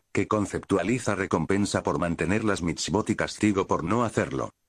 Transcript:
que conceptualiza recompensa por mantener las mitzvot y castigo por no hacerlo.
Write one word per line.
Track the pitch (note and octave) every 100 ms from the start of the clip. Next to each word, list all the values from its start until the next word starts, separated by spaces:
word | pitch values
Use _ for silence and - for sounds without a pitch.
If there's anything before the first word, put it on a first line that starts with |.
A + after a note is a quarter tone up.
| -
que | - G2
conceptualiza | G#2+ G2 E2 - G2 F2+ B2 A2+ G2
recompensa | F#2+ F2+ D2+ G2 G2+ G2
por | F#2+ D2
mantener | E2+ E2 E2 G#2+
las | A2 F#2
mitzvot | E2 D2+ - F#2 A2
y | G2
castigo | D#2 - G#2+ F#2+ F#2
por | F#2
no | E2 A2+
hacerlo. | A2+ - D#2+ B1+ A1 _